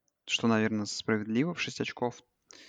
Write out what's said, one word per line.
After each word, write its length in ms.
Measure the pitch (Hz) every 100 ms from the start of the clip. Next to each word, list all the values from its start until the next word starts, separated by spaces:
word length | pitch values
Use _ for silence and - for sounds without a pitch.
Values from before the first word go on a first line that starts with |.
| _ _ -
что, 220 | - 117
наверное, 380 | 110 107 107 101
справедливо 680 | - - 107 107 113 165
в 60 | 165
шесть 200 | - -
очков, 420 | - - 123 - _ _ _ -